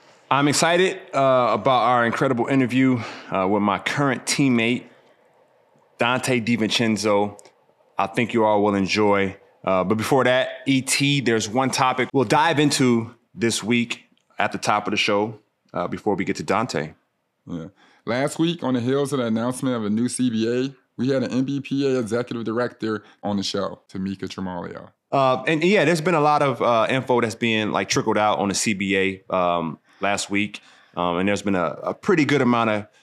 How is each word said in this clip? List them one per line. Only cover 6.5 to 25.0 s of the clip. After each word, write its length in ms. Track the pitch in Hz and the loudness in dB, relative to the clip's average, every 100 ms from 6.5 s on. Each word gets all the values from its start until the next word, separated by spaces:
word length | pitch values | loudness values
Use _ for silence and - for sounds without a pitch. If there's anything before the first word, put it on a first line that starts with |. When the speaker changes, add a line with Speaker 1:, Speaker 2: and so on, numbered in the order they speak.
| 113 110 - 113 104 107 101 104 - - _ _ _ _ - | 0 0 0 0 0 2 2 0 -6 -20 _ _ _ _ -6
Speaker 1:
I 100 | 95 | -4
think 260 | - 113 | -2 0
you 120 | 117 107 | 2 2
all 180 | 104 | 4
will 120 | 104 101 | 2 2
enjoy. 600 | 90 101 104 101 95 - _ _ 92 | 0 2 2 2 0 -6 _ _ -2
Uh, 180 | 92 | 0
but 120 | 90 110 | 0 -2
before 280 | 101 135 | 2 2
that, 260 | 123 127 - - - | 4 2 0 -4 -2
E 160 | 135 | -2
T, 380 | 123 - 143 143 | 0 0 0 0
there's 300 | 113 113 104 | 0 0 0
one 200 | 123 131 | 0 0
topic 380 | - 131 127 120 | 2 0 0 0
we'll 100 | 135 | 0
dive 340 | 113 151 165 143 | 2 4 4 2
into 560 | 147 139 127 117 110 - _ 90 | 2 2 2 2 -2 -12 _ -4
this 260 | 113 - | -2 -2
week 440 | 101 120 117 - _ _ _ - | 0 0 0 -8 _ _ _ -4
at 160 | 104 | -4
the 40 | 98 | -2
top 300 | - 104 95 | 0 0 0
of 40 | |
the 60 | 101 | -2
show, 400 | - 104 110 113 _ _ _ | 0 0 0 -6 _ _ _
uh, 120 | 92 87 | -6 -6
before 300 | 92 107 95 | -4 -2 -2
we 80 | |
get 140 | 90 95 | -2 -4
to 80 | 78 | -2
Donte. 480 | 98 113 78 78 - _ _ _ _ - | -2 0 -4 -6 -12 _ _ _ _ -14
Speaker 2:
Yeah. 200 | 85 82 - _ _ 104 | -12 -12 -18 _ _ -6
Last 340 | 123 147 - | -2 -2 0
week, 240 | 170 170 | -2 -2
on 120 | 127 127 | -2 -2
the 40 | |
heels 320 | 120 139 139 | 0 0 0
of 80 | 143 | -2
the 60 | 117 | -2
announcement 500 | 110 120 127 135 117 | -2 -2 -4 -4 -2
of 80 | |
a 60 | 104 | -2
new 180 | 107 123 | 0 -2
C 220 | - 127 | -2 -2
B 180 | 110 110 | 0 0
A, 260 | 123 135 139 _ - | -2 -4 -8 _ -6
we 140 | 127 | -2
had 140 | 135 | 0
an 80 | 113 | -2
N 120 | 123 | -2
B 160 | 135 139 | -2 -4
P 260 | - 139 139 | -4 -2 0
A 140 | 131 | 0
executive 460 | 107 117 120 120 113 | -2 -4 -4 -6 -4
director 580 | 113 120 - 110 107 - _ | -2 -4 -4 -6 -6 -8 _
on 140 | 101 101 | -4 -4
the 80 | |
show, 380 | 92 98 90 90 _ | -2 -4 -4 -8 _
Tamika 380 | 98 98 98 92 | -8 -6 -6 -8
Tremalio. 640 | - 92 90 85 - - _ | -8 -8 -8 -10 -12 -16 _